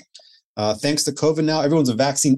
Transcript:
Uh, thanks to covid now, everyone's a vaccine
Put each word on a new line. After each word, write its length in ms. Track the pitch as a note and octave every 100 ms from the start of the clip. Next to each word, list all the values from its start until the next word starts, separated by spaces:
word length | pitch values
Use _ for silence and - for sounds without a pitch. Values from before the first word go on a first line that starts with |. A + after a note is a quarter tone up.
| - - - _ _ -
Uh, 180 | G#2+
thanks 320 | G#2+ C#3+ D3+ -
to 80 |
covid 320 | C#3 D3+ D#3+ D#3
now, 160 | D#3
everyone's 260 | C#3+ E3 C3+
a 80 | A2
vaccine 420 | C3+ C#3 D3